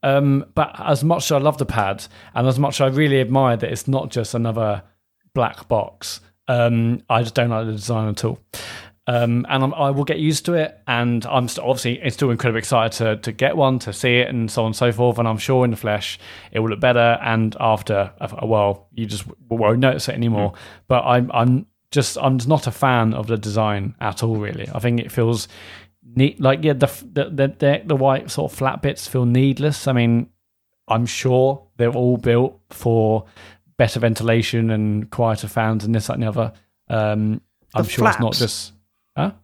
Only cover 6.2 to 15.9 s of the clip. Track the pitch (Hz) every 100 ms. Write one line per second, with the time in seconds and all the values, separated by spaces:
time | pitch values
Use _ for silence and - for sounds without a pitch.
6.2 | _ _ - 123 117 117 117 120 - 117
7.2 | 117 120 120 113 113 107 104 117 110 104
8.2 | 110 - _ - - - - _ - 120
9.2 | 120 120 123 135 135 160 139 139 139 160
10.2 | 156 147 - 175 156 - - 120 120 120
11.2 | 107 131 123 - - 127 120 123 143 -
12.2 | 139 117 123 113 - 123 113 - 113 107
13.2 | - 107 131 165 139 127 120 110 127 123
14.2 | 123 123 113 - 113 107 123 110 123 113
15.2 | 117 110 - 131 127 110 113